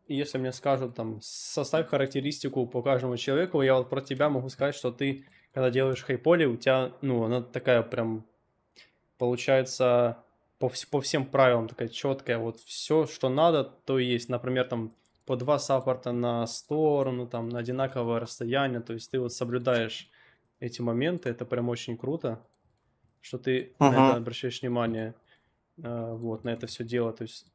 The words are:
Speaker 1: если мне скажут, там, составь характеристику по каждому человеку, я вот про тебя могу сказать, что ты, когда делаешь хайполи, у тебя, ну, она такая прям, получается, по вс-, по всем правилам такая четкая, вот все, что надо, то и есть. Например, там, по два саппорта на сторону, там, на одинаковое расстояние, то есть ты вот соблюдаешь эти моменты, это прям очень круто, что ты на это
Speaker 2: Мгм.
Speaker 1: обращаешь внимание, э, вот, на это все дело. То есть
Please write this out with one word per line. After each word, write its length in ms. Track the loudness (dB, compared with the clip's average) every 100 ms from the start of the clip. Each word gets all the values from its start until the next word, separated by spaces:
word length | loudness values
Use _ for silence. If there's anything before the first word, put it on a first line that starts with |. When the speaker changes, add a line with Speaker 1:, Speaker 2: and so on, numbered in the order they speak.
| -6
Speaker 1:
если 300 | -4 -2 -2
мне 120 | -4
скажут, 420 | -2 0 0 -2 -6
там, 240 | -8 -8
составь 680 | -10 -10 -6 -4 0 0 0
характеристику 800 | 0 0 -2 -4 -4 -4 -2 -2
по 140 | -2
каждому 340 | 0 0 0 -4
человеку, 440 | 0 0 2 2
я 120 | 4 4
вот 140 | 2
про 120 | -4
тебя 280 | -4 0 2
могу 200 | 0 -4
сказать, 260 | -2 -2 -2
что 160 | -4
ты, 340 | -2 -2 -2 -10 _ _
когда 180 | 0 2
делаешь 320 | 2 2 0
хайполи, 420 | -2 0 4 6 4
у 100 | 2
тебя, 360 | 2 2 2 -4
ну, 220 | -2 0 2
она 160 | 0
такая 420 | -2 -4 4 4
прям, 420 | 4 -2 -2 -4 -8 _ _ _ _ _ -20 _ _ -4
получается, 1080 | -2 0 4 4 4 2 4 6 4 0 -14 _ _ -4
по 100 | -4
вс-, 160 | -4 -4
по 160 | -4
всем 240 | 0 -2 0
правилам 400 | 4 6 6 0
такая 200 | -6 -8
четкая, 480 | -4 -2 -2 -2 -2
вот 200 | -2 -8
все, 460 | -12 -8 0 2 2
что 220 | 0 0
надо, 340 | 4 4 4 0
то 340 | -6 -2 0
и 60 | 2
есть. 240 | 0 0
Например, 360 | -4 -2 0 0
там, 260 | -2 -6 -10 _ _ -6
по 100 | -4
два 220 | 0 0
саппорта 520 | 2 0 0 -2 -2
на 340 | -2 0 0 -2
сторону, 800 | -6 -4 2 2 2 0 -2 -6
там, 220 | -6 -6
на 100 | -6
одинаковое 600 | -4 -2 -2 -2 -2 -2
расстояние, 600 | -4 -8 -2 0 0 -2
то 120 | -6
есть 180 | -10 -6
ты 80 | -4
вот 140 | -2
соблюдаешь 760 | -4 -4 -2 2 0 0 -6 -14 _ _ _ _ -10
эти 200 | -10 -4
моменты, 480 | -2 0 0 -2 -4
это 160 | -6 -4
прям 240 | -2 -2
очень 280 | -4 -6 -8
круто, 420 | -6 -4 -4 -6 _ _ _ _ _ _ _ _
что 160 | -12 -6
ты 360 | 0 0 0 4
на 140 | 6 8
это 160 | 6 6
Speaker 2:
Мгм. 20 |
Speaker 1:
обращаешь 440 | -2 -6 -6 -4
внимание, 520 | -2 0 0 -2 -6 -10 _ _ _ _ _ -14
э, 300 | -8 -6 -6
вот, 300 | -6 -6 -6 -4
на 60 |
это 160 | -6 -6
все 160 | -8 -4
дело. 280 | 0 -2
То 100 | -4
есть 240 | -10 -12 -14